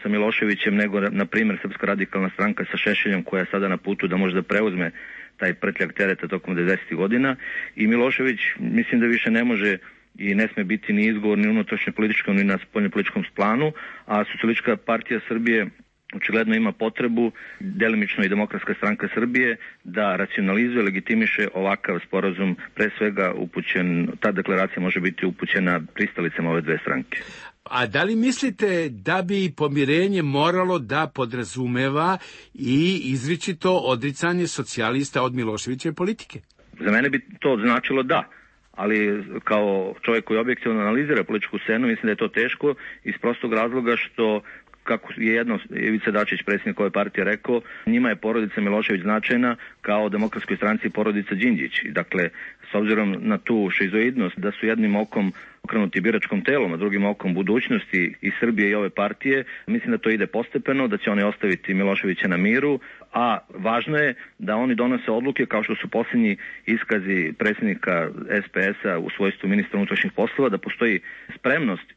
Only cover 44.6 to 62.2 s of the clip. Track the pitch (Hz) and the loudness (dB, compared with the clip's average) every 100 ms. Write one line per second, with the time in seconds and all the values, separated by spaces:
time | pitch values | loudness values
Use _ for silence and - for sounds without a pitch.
44.6 | - - - 113 - - 113 113 117 101 | -20 -10 -4 -4 -4 -2 2 2 2 -2
45.6 | - - 113 107 117 104 104 92 - 101 | -4 -2 0 2 2 2 0 -2 -2 -2
46.6 | 110 98 101 101 101 - 95 104 - 120 | -2 0 0 0 0 0 0 0 0 -2
47.6 | - - - 120 123 101 110 113 107 - | -2 -4 2 2 2 0 0 0 0 0
48.6 | 101 104 110 98 92 107 - 123 123 117 | 2 2 2 0 0 0 2 2 2 -2
49.6 | - - - 104 107 104 110 - - 95 | -8 -10 -2 0 2 0 -2 -4 -4 0
50.6 | 104 110 107 107 107 104 95 98 123 95 | 0 0 0 0 0 0 -2 0 2 2
51.6 | 65 - - 76 87 92 82 - - - | 0 -2 -2 -4 -2 -2 -2 -4 -16 -18
52.6 | - 104 107 110 104 92 110 104 - 113 | -4 0 2 2 2 0 0 0 0 0
53.6 | 98 - 98 107 120 131 90 95 101 - | 2 0 0 2 2 0 -2 -2 -4 -2
54.6 | 110 113 107 101 107 113 98 - - - | 0 2 2 2 0 -2 -2 -4 -14 -16
55.6 | - 110 98 95 98 110 - 101 87 139 | -4 0 0 0 0 0 -2 -2 2 2
56.6 | 98 82 101 98 101 101 95 87 98 117 | 2 0 0 2 0 0 -2 0 2 0
57.6 | - 110 - 95 85 - 98 - 120 107 | 0 -2 0 0 0 -2 -6 -2 0 2
58.6 | 101 104 95 - 101 104 135 135 123 - | 2 2 0 0 -2 -2 0 0 -2 -10
59.6 | - 113 123 113 113 107 98 107 120 135 | -4 -2 0 0 0 0 0 -2 -2 -4
60.6 | 127 135 127 104 110 101 101 - 104 90 | 0 0 0 0 0 2 0 0 0 0
61.6 | - 95 98 98 98 87 | 0 0 2 0 -2 -2